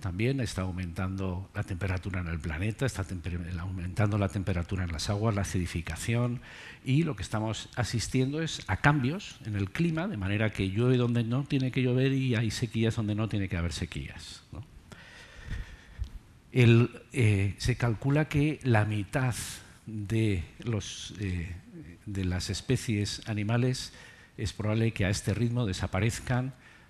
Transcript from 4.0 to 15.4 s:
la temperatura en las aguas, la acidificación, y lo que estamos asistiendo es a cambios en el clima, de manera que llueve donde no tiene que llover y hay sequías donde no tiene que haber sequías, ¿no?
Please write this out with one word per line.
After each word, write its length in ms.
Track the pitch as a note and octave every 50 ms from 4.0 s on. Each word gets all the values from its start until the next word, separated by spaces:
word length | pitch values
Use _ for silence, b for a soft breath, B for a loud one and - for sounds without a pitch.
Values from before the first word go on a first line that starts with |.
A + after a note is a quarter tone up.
| G#2 G#2 G2+ G#2+
la 100 | G2+ F#2+
temperatura 560 | - G#2 F2+ G#2 F#2+ F2 E2 - - F2+ F#2
en 80 | E2+ E2+
las 160 | D#2+ - -
aguas, 260 | G#2 G2+ G#2+ A#2 G#2
la 80 | G2+ G2
acidificación, 1000 | - - F#2+ F2+ E2+ - E2+ D#2 - D#2+ - - - A#2 A#2+ A#2+ B2 A#2+ B2+ B B B B B B B B B
y 200 | - C3 C#3+ E3+
lo 120 | D#3+ C3+
que 60 | G2 F2+
estamos 480 | - - A2 G#2+ A2 G#2+ - - - -
asistiendo 680 | - - - - A#2 G2+ - - B2+ C3 C3 C#3+ D#3 E3
es 180 | D#3 - - -
a 100 | - -
cambios 600 | - - C#3+ D3 D3+ B2 B2 D#3 G3+ - - - - -
en 100 | A#2 G#2+
el 140 | G#2 G2+ G2
clima, 360 | - - E3 E3+ D#3+ D#3 E3 G#3+
de 100 | F#3+ G#2+
manera 340 | F#2+ F#2 G2+ G#2 A2 G#2+ -
que 160 | - G#2 F#2+
llueve 300 | F#2 G#2+ A#2+ B2 C3 B2
donde 260 | B2 A#2+ A#2+ A#2+ A#2
no 200 | A2 A#2+ C3 C#3+
tiene 280 | - D3 C#3 C3 B2+ A#2
que 100 | C3+ B2+
llover 300 | B2+ B2 B2+ C3 C3+ C3+
y 220 | C3+ C3 C3 B2
hay 160 | G#2+ A#2 A2
sequías 440 | G#2 - - G#2+ - A2+ A2+ A2+ A2
donde 180 | - A2 G#2 G#2
no 140 | G#2 A2 G#2+
tiene 200 | - G#2 G2 F#2
que 80 | -
haber 160 | F2 E2+ E2+ D#2+
sequías, 680 | - F#2 E2 - D#2 C2+ - - - - - - - - - -
¿no? 100 | D#2 - - - - - - B B B B B B B B B B